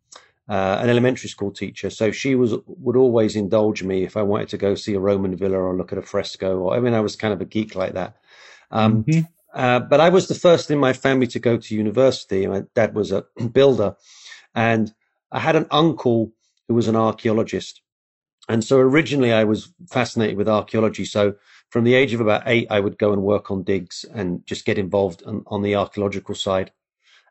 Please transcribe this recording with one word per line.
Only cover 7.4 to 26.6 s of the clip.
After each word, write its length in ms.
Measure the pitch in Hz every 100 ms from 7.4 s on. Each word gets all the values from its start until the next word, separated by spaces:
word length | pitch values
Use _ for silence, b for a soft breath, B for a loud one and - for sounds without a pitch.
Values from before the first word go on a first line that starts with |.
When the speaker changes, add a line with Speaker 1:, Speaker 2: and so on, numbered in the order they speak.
| 92
Speaker 1:
geek 280 | 107 107
like 200 | 92 92
that. 240 | 92 90 - B B B B B
Um, 340 | 110 110 110
Speaker 2:
Mm-hmm. 180 | 110 160 160 _ _
Speaker 1:
uh, 260 | - 127 123
but 200 | 113 143
I 80 | 165
was 180 | 185 180
the 80 | 110
first 340 | 180 170 -
in 80 | 147
my 140 | 131
family 360 | 127 135 135 123
to 120 | 117
go 160 | 120 117
to 200 | - 107
university. 720 | 107 104 131 127 - 95 95
My 160 | 98 - -
dad 200 | 107 107
was 180 | 92
a 100 | 95 - -
<clears throat> 140 | 120
builder, 420 | 123 139 120 98 - B B B B B
and 400 | 113 113 113 107 _ _ _ _
I 80 | 131
had 160 | 120 160
an 120 | 151
uncle 640 | 147 165 143 127 113 113 _ _ _ -
who 60 |
was 160 | 117 107
an 80 | 113
archaeologist. 840 | 110 107 117 110 104 92 - - _ _ _ _ _ _ -
And 120 | 113
so 160 | 113 135
originally 540 | 131 147 120 139 120
I 140 | 110 107
was 260 | 107 - _ -
fascinated 460 | 131 120 - 107 101
with 140 | 104
archaeology. 560 | 107 101 113 110 107 95
So 300 | 107 101 101 b b b
from 160 | 127 117
the 80 |
age 200 | 127 135
of 60 | 113
about 240 | 107 104 117
eight, 220 | 117 117
I 120 | 107
would 160 | 101 -
go 160 | 104
and 80 | 101
work 300 | 98 101 -
on 120 | 98
digs 400 | 92 98 90 - -
and 320 | 117 92 87 -
just 200 | 98 -
get 120 | 107
involved 460 | 92 101 98 87
on, 200 | - 107 -
on 140 | 104
the 140 | 104 101
archaeological 600 | 95 - 101 95 95 101
side. 380 | - 95